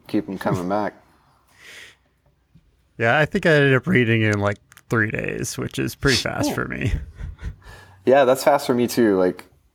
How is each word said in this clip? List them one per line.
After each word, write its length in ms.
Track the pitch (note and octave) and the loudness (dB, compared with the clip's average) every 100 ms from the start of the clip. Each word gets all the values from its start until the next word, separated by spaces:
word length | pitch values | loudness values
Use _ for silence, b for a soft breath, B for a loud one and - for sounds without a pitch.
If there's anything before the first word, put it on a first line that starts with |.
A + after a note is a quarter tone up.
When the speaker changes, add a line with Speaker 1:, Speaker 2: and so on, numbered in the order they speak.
| - | -6
Speaker 1:
keep 200 | G#2+ - | -6 -4
'em 80 | F#2+ | -6
coming 320 | - A#2+ F2+ | -4 -4 -4
back. 260 | G2+ G2 - | -4 -4 -8
<laughs> 60 | _ _ _ _ _ B B B B B _ _ _ _ _ _ _ _ _ - | _ _ _ _ _ B B B B B _ _ _ _ _ _ _ _ _ -4
Speaker 2:
Yeah, 200 | A2+ C#3 | 0 2
I 60 | |
think 220 | D#3 G3+ F3 | 0 0 2
I 40 | |
ended 200 | D3+ C#3 | 4 4
up 120 | C3 D#3 | 2 2
reading 340 | B2 A2+ A2+ | 2 2 2
it 120 | A2 | 2
in, 60 | G#2 | 2
like, 180 | G2+ G2+ _ - - | 0 -4 _ -18 -4
three 200 | A#2 G#2+ | -2 -2
days, 460 | A2+ G2+ G#2+ B2+ - | -4 -6 -6 -8 -8
which 220 | B2+ - | -8 -6
is 160 | C3 | -6
pretty 240 | - C#3 B2+ | -2 0 0
fast 300 | - - D4 | -2 -4 -4
Speaker 1:
Cool. 60 | - | -4
Speaker 2:
for 120 | B2 | -6
me. 240 | B2+ C3 - - - B B B B B B B B | -4 -4 -4 -8 -14 B B B B B B B B
Speaker 1:
Yeah, 200 | - C3+ | 2 4
that's 200 | B2+ C3 | 4 2
fast 220 | - C#3 - | 2 0 0
for 80 | |
me 120 | B2 A#2+ | 0 0
too. 300 | - A2+ F#2+ | 2 2 4
Like, 260 | F#2 - - _ _ | 2 -2 -12 _ _